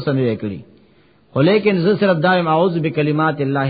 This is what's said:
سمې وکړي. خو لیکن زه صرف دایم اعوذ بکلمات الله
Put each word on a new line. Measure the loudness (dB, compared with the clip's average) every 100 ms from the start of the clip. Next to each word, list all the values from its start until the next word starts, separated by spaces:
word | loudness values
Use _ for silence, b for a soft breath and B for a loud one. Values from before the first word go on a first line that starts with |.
| -2
سمې | 0 0
وکړي. | -2 -6 -10 -14 -20 b b b b b
خو | 0
لیکن | 2 2 2 0
زه | 0 2
صرف | 2 2
دایم | 2 0 0
اعوذ | 0 0 0
بکلمات | -2 -2 -2 0 0 -2
الله | -2 -2